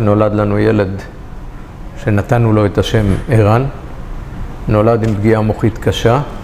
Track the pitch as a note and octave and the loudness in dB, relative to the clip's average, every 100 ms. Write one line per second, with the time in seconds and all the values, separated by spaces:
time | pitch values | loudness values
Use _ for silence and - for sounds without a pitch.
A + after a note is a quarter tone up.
0 | G#2+ G#2 G#2+ G#2 G#2 G#2 G#2+ A2 G2 F#2+ | 2 4 4 2 0 2 2 2 0 -4
1 | - - - - - - - - - - | -10 -14 -14 -14 -14 -14 -16 -16 -14 -8
2 | - G2+ F#2+ A#2+ A2+ G#2+ G2+ G2 G2 A2+ | -2 0 2 2 4 4 2 0 0 2
3 | G#2 - - A2+ G#2 A2+ C#3 - - - | 2 0 2 2 4 4 2 -6 -12 -12
4 | - - - - - - - G#2+ A2 A#2 | -10 -10 -10 -10 -10 -8 0 2 4 2
5 | A2 G2+ G#2+ A2 G#2+ G#2 A2+ - - - | 0 0 2 2 2 0 0 0 -2 0
6 | A2+ B2+ C#3+ - | 2 2 -2 -8